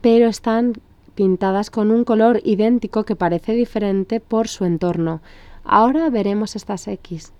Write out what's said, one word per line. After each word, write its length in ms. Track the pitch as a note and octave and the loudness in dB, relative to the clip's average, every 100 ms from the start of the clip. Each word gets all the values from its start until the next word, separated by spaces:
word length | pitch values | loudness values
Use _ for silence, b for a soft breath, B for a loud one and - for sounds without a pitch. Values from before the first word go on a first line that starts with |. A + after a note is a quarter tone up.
pero 260 | A#3 A#3 A#3 | 4 4 4
están 460 | G#3+ A#3 A3 A#3+ A3 _ _ _ | 0 -2 0 -2 -4 _ _ _
pintadas 560 | - F#3+ F#3 G3 F#3+ G#3+ | -2 0 2 0 -2 -4
con 200 | - G#3 | -2 0
un 140 | A3+ | 2
color 380 | A#3+ A3 A3+ A3+ | 2 2 4 2
idéntico 600 | - G3+ A3 A#3+ G#3+ A3 | 0 0 2 0 -2 -4
que 120 | G#3+ G3 | -4 -2
parece 380 | F3 E3+ - | -2 -2 -2
diferente 640 | A3+ A#3 A3+ G3+ G3 F#3+ A3+ | -2 -2 -2 -2 -2 -2 -6
por 280 | _ A3 A3+ | _ -2 -2
su 180 | - F3+ | -2 -2
entorno. 560 | E3 F3+ E3 E3 D#3+ b b b b | 0 -2 -2 -4 -6 b b b b
Ahora 460 | - G#3 A#3 D4+ E4 | 0 4 4 2 0
veremos 440 | A#3 G3+ G3+ G#3+ | 0 -2 -2 -4
estas 320 | G#3 - F#3+ - | -8 -8 -10 -8
X. 460 | G3 - E3 - | -12 -10 -14 -14